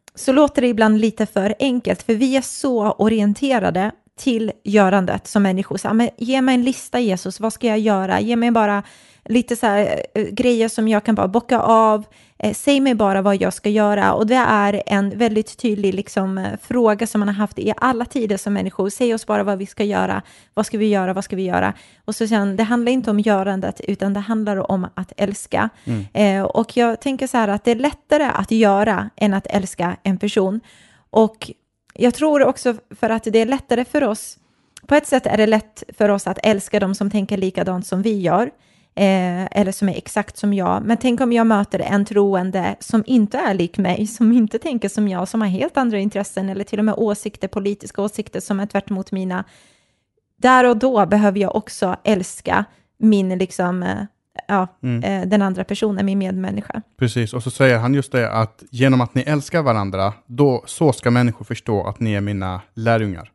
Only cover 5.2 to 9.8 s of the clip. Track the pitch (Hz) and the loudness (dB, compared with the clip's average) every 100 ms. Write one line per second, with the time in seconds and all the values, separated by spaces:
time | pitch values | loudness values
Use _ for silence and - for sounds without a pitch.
5.2 | - 214 196 185 196 196 202 220 240 - | -2 2 2 0 -2 -4 0 0 0 -2
6.2 | 233 262 262 254 247 254 - 247 233 185 | -2 0 2 2 0 -2 -4 -2 0 -2
7.2 | 190 - 220 - 240 214 214 196 190 190 | -4 -6 -6 -2 -2 0 2 0 0 0
8.2 | 214 233 240 226 208 202 - - _ _ | 0 0 2 2 2 0 -4 -16 _ _
9.2 | - 226 233 233 226 202 | -2 0 0 -2 0 2